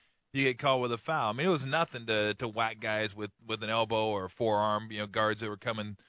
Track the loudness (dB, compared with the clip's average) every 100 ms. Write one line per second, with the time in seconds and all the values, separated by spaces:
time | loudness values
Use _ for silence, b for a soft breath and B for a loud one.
0 | _ _ _ 0 2 2 2 2 2 -2
1 | -2 0 0 0 2 2 2 0 0 -4
2 | 0 2 2 0 -4 -2 -2 -2 -2 0
3 | -2 -4 -10 -10 -8 -4 -2 0 2 2
4 | 2 0 -4 -2 2 4 4 2 -2 -6
5 | -4 0 0 0 -4 -6 -4 -4 -6 -10